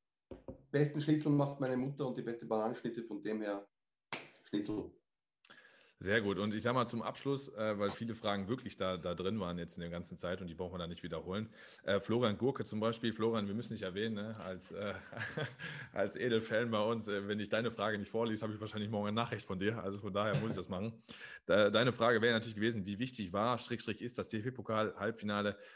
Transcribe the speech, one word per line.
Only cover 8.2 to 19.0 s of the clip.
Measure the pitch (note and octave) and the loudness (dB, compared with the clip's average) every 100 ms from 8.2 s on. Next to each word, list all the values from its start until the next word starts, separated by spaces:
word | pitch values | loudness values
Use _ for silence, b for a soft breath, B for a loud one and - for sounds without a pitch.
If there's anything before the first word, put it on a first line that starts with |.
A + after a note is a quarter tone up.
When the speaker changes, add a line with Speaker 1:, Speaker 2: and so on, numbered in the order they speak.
| G#2+ G2+ F#2+ | 0 0 0
Speaker 2:
wirklich | - F#2+ - | -2 -4 -2
da, | F#2 F#2 | 0 0
da | F2+ | -2
drin | F2 F#2 A2 | -2 0 0
waren | F2 F2 | -2 -4
jetzt | E2+ - | -6 -8
in | |
der | E2+ | -6
ganzen | F2 - F2 | -6 -8 -6
Zeit | F2 F#2 | -4 -4
und | F2+ | -6
die | D#2+ | -6
brauchen | F2+ | -6
wir | F2+ | -4
da | E2+ | -6
nicht | F2 | -6
wiederholen. | D#2+ E2 F2+ G2+ A2 B B B | -6 -6 -2 -4 -4 B B B
Äh, | - G2+ | 2 2
Florian | - A#2 A#2 G2 | 4 4 4 4
Gurke | B2 - | 0 0
zum | G#2 G#2+ | -4 0
Beispiel. | A2+ A2+ A2+ | 0 2 -2
Florian, | A2 A2+ A2+ G2+ | 2 2 2 0
wir | |
müssen | G#2+ A#2 | -4 -4
dich | G#2 | -6
erwähnen, | F#2+ F#2+ A2+ G#2 | -4 -2 -2 -2
ne? | G#2+ G#2+ | -6 -6
Als, | F#2 F#2 - | -6 -8 -8
äh, | E2+ G2+ F#2 - | -6 -4 -6 -8
<laughs> | A2+ - D#3 C#3+ - - - - | -8 -4 -4 -6 -6 -10 -10 -6
als | - G2 - | 0 0 2
Edelfan | A#2+ A2+ A2+ A2 A#2 | 2 2 2 2 2
bei | G#2+ | 2
uns. | G#2+ A2+ G2+ | 2 2 0
Äh, | G2+ G2+ | -2 0
wenn | G#2+ | -2
ich | G2 | 2
deine | A2+ A#2 | 2 0
Frage | A#2 G#2 G#2 | 0 0 0
nicht | G2 | -2
vorlies, | A2+ A#2 A2 | 0 0 0
habe | A2 | -4
ich | G#2 | -6
wahrscheinlich | G#2+ G#2+ G2+ | -6 -4 -2
morgen | G#2 | 0